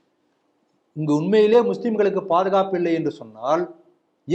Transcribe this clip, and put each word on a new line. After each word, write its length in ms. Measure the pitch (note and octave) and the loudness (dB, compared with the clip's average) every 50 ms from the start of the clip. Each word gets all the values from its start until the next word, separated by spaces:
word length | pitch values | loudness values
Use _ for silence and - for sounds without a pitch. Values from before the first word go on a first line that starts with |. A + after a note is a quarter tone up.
| _ _ _ _ _ _ _ _ _ _ _ _ _ _ _ _ _ _ _ D3+ | _ _ _ _ _ _ _ _ _ _ _ _ _ _ _ _ _ _ _ -6
இங்க 120 | D#3 D3+ D3 D3+ | -2 0 0 0
உண்மையிலே 400 | D3+ F#3 G#3 A3 G#3+ G#3+ A3 A#3+ A#3 - | 0 2 2 4 4 4 4 4 2 2
முஸ்லீம்களுக்கு 500 | - - - A#3+ A3 G#3 G#3 G3 F3+ F#3+ - - E3 | -2 -4 -4 -4 -2 0 0 0 0 -2 -2 -2 0
பாதுகாப்பு 420 | F3 F#3+ G3 G3 G3 F#3+ F#3+ F#3+ F3 | 0 0 2 0 0 0 0 -2 -2
இல்லை 140 | F3 E3+ E3 D#3+ | -2 -2 -2 -2
என்று 120 | D#3 D3 - - | -2 -4 -8 -8
சொன்னால் 440 | A#2+ A2 G#2+ A2 A#2 C3 D3+ F3 F3+ - - - _ _ _ _ _ _ _ _ _ - - | -12 -20 -16 -8 -4 -2 -2 -2 -2 -4 -10 -16 _ _ _ _ _ _ _ _ _ 0 2